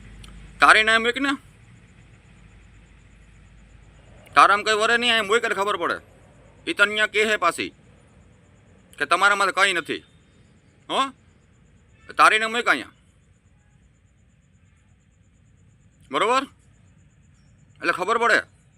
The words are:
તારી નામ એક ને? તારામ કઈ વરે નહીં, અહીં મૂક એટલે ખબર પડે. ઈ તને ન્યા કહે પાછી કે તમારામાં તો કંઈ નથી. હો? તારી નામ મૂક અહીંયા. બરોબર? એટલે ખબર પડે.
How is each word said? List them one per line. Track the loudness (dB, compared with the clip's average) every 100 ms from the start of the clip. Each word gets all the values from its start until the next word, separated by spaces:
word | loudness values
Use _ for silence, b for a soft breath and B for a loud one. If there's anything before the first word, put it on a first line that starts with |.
| -20 -20 -20 -20 -20 0
તારી | 4 4
નામ | 4 0 -2
એક | -4
ને? | -4 -6 -10 -20 -20 -20 -20 -20 -20 -20 -20 -20 -20 -20 -20 -20 -20 -20 -20 -20 -20 -20 -20 -20 -20 -20 -20 -20 -20 -20 -2
તારામ | 4 4 4
કઈ | 0 -2
વરે | 0 0
નહીં, | 0
અહીં | -2 0
મૂક | -2
એટલે | -2 -4
ખબર | -4 -4
પડે. | -4 -6 -10 -20 -20 -20 -20 -16 -12
ઈ |
તને | -2 -2
ન્યા | 0 -4
કહે | -2 -2 0
પાછી | -2 -4 -10 -12 -20 -20 _ -20 -20 _ _ _ _ -20 _ -10
કે | -2
તમારામાં | 0 2 2 0
તો | 0
કંઈ | 0
નથી. | 0 -6 -10 -10 _ _ _ _ _ _ _ _
હો? | -4 -4 -6 _ _ _ _ _ _ _ _ -18 4
તારી | 4 4
નામ | -2
મૂક | -4 -2
અહીંયા. | -2 -2 -18 _ _ _ _ _ _ _ _ _ _ _ _ _ _ _ _ _ _ _ _ _ _ _ _ _ _ _ _ _ _ _
બરોબર? | -2 0 0 -4 -16 _ _ _ _ _ _ _ _ _ _ _ -8
એટલે | -4 -4
ખબર | -2 -2
પડે. | 2 0 -2 _ _